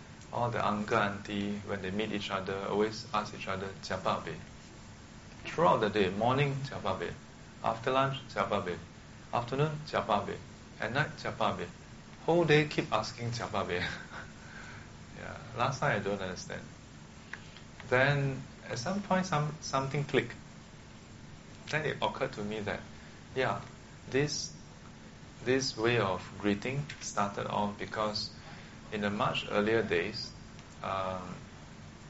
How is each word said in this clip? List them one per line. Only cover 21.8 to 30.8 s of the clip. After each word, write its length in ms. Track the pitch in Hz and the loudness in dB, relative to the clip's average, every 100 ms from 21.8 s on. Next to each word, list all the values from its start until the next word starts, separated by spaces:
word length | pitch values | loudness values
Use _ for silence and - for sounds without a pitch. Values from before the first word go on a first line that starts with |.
| 147 | 0
it 120 | 110 | 2
occurred 320 | 107 - 135 | 0 2 -2
to 80 | - | 0
me 160 | 104 110 | -2 -2
that, 180 | 98 - - - - - - 131 | -2 -2 -4 -14 -14 -16 -4 2
yeah, 240 | 123 101 - - - - - | 2 2 -6 -14 -16 -14 0
this, 420 | 131 147 - - - - - - - - - - - 123 | 2 4 0 -6 -10 -14 -14 -16 -14 -16 -16 -16 -4 2
this 320 | 131 131 113 | 4 2 2
way 220 | 117 120 | 4 6
of 280 | 98 90 - - | 4 0 -4 0
greeting 460 | 101 101 123 139 147 - | 2 4 2 -2 -4 -6
started 480 | - - 101 101 - | -2 2 2 0 0
off 300 | 101 104 101 | 2 0 -2
because 540 | 101 110 107 104 - - - - - - - | -4 0 0 0 -4 -8 -12 -12 -14 -14 -6
in 100 | 107 | 0
the 80 | 104 | 2
much 340 | 104 139 - - | 4 2 2 2
earlier 320 | 104 104 113 | 4 6 6
days, 480 | 107 87 92 - - - - - - - | 6 4 2 -2 -8 -10 -14 -14 -16 -8